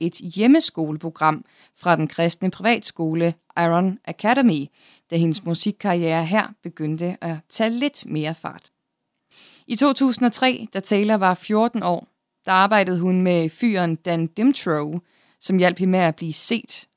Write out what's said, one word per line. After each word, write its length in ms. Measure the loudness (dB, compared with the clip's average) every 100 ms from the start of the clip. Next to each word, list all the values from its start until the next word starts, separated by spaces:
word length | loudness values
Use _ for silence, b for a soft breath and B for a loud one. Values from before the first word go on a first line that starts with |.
et 120 | -4 -6
hjemmeskoleprogram 1300 | -8 0 4 6 4 0 -6 -6 -8 0 0 0 b b b -6
fra 180 | 0 2
den 120 | 0
kristne 440 | 0 -2 0 -2
privatskole 840 | -2 -2 -2 -2 -4 -4 0 -2 -2 _ -2
Iron 380 | 0 2 0 -4 -12
Academy, 600 | -6 0 4 4 2 -4 b b b _
da 60 | 0
hendes 280 | 0 0 -2
musikkarriere 800 | -2 -2 -2 -2 -2 0 -2 0
her 220 | -2 -2 -8
begyndte 540 | -16 -8 -6 -4 -6 -6
at 160 | -8 -10 -8
tage 200 | -2 -2
lidt 360 | -2 -4 -6 -8
mere 300 | -6 -6 -8
fart. 340 | -12 -14 -20 _ _ _ _ _ _ B B B -6
I 80 | 2
to 180 | 2
tusind 320 | 4 0 2 0
og 80 |
tre, 340 | 2 2 0 -6
da 60 | -2
Taylor 360 | 2 2 2 2
var 180 | 2
fjorten 500 | 0 0 0 0 0
år, 240 | -2 -4 -6 _ _ _ -2
der 60 |
arbejdede 480 | 2 4 2 2 0
hun 220 | 2 2
med 280 | 2 2 0
fyren 460 | -2 0 0 0 -2
Dan 320 | -2 -2 -2
Dimtrow, 720 | 0 2 2 0 -2 -2 -8 -12 _ _ _
som 160 | -2 2
hjalp 220 | 2 2
hende 120 | 0
med 80 | 2
at 160 | 0 -2
blive 180 | -4
set 540 | 0 0 0 -4 -12 -12